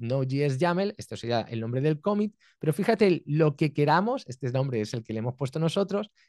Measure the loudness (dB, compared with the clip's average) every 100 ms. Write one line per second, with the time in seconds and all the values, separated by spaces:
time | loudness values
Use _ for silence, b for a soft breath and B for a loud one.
0 | -2 -2 0 0 0 2 0 0 -2 -6
1 | -12 -8 -2 -2 -2 -6 -4 0 0 0
2 | 0 0 -2 -6 b _ -2 0 2 4
3 | 4 2 0 2 2 4 0 2 4 4
4 | 2 -2 -8 -8 -2 -2 0 -2 -4 -6
5 | -6 -6 -6 -4 -6 -2 0 0 -2 -4
6 | -6 b